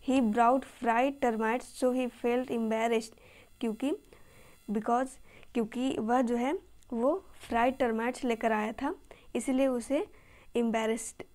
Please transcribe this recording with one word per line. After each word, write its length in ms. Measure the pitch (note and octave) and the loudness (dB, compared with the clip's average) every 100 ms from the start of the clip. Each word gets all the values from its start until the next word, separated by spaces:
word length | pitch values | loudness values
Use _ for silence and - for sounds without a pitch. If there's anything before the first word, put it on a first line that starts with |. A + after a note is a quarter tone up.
| - | 2
He 120 | C4 | 2
brought 380 | A3+ G#3+ A#3 C4 | 4 4 4 4
fried 540 | B3+ - A#3 A3+ C4+ C#4 | 0 -4 0 2 2 2
termites, 600 | B3 A3 A3 B3 - - | 0 0 0 -2 -6 -2
so 100 | B3+ | 0
he 180 | B3+ B3 | 0 -2
felt 340 | - A#3+ A#3+ B3+ | -2 -2 0 -2
embarrassed, 720 | A#3+ A3+ A3 A3+ A3+ A3 - - - - - | -2 -2 0 0 0 -2 -18 -20 -20 -20 -6
क्योंकि, 320 | A#3 G#3+ C4+ G4+ - - - - - - - | -4 -2 -2 -4 -8 -20 -20 -20 -20 -20 -4
because, 380 | G#3 G#3+ A#3 C4 - - - - | -4 0 0 0 -8 -20 -20 -6
क्योंकि 440 | - A3+ A#3+ C4 - | -4 -2 -2 -2 -2
वह 220 | A3 B3 | 0 2
जो 140 | A#3+ A#3+ | 2 0
है 240 | B3+ F#4 - - - | 0 -4 -8 -20 -8
वो 320 | A#3 B3 F#4 - - - | 0 0 0 -4 -20 -4
फ्राइड 300 | A#3+ A#3+ B3+ | 0 2 2
टर्माइट्स 460 | B3 A3+ A#3 B3+ | 0 0 -2 -2
लेकर 280 | B3+ A3 A#3 | -2 0 0
आया 200 | G#3+ G#3+ | 0 -2
था, 240 | A3+ C#4 F#4 - - - B3 | -4 -6 -6 -12 -20 -6 -4
इसलिए 320 | A#3 C4 C4+ | 0 2 2
उसे 400 | B3 A3+ C#4+ G#4 - - - - A#3+ | 0 -2 -2 -2 -10 -20 -20 -4 0
एम्बैरेस्ड 680 | A#3 A3 A3 A3+ - - - | 0 0 0 -2 -6 -14 -18